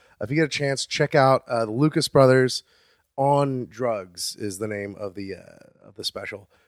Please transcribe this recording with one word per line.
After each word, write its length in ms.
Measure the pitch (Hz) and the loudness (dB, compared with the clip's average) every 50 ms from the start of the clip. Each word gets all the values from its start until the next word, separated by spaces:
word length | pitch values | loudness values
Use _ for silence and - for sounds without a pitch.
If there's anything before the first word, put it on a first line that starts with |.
| _ _ _ - | _ _ _ -10
If 120 | - 107 | -8 -4
you 60 | 143 160 | 0 0
get 80 | 160 | 0
a 20 | 139 | 0
chance, 400 | - - 143 139 139 - - - | -2 -2 -4 -2 -4 -4 -6 -4
check 260 | - - 151 139 - | -2 -2 0 2 4
out, 300 | 147 135 135 131 - - - | 4 6 6 4 2 0 -2
uh, 180 | 123 117 113 | -2 -2 -2
the 60 | 107 | -2
Lucas 360 | 110 123 147 156 147 160 143 - | 0 2 2 2 2 0 -2 2
Brothers 560 | - 143 131 131 127 131 127 127 - - - _ _ _ _ _ _ _ _ _ _ | 6 6 8 8 8 6 4 2 -2 -6 -12 _ _ _ _ _ _ _ _ _ _
on 520 | - 135 139 143 143 143 139 131 127 117 - | -2 0 2 2 2 2 0 -2 -4 -6 -8
Drugs 680 | - 110 127 120 113 101 92 90 87 90 - - - - | -8 -6 -4 -4 -4 -4 -8 -12 -12 -12 -10 -10 -10 -8
is 200 | 110 104 95 92 | -8 -8 -8 -8
the 100 | 110 107 | -8 -8
name 280 | 104 101 101 101 98 - | -6 -8 -8 -10 -10 -10
of 140 | 104 101 87 | -12 -12 -10
the, 220 | 101 98 98 92 | -10 -12 -12 -12
uh, 520 | 90 - - - - - _ _ _ _ - | -14 -16 -20 -20 -20 -20 _ _ _ _ -20
of 60 | 101 - | -16 -12
the 60 | 104 | -10
special. 460 | - - 98 101 - 104 101 104 _ _ _ _ | -10 -10 -10 -12 -12 -14 -14 -16 _ _ _ _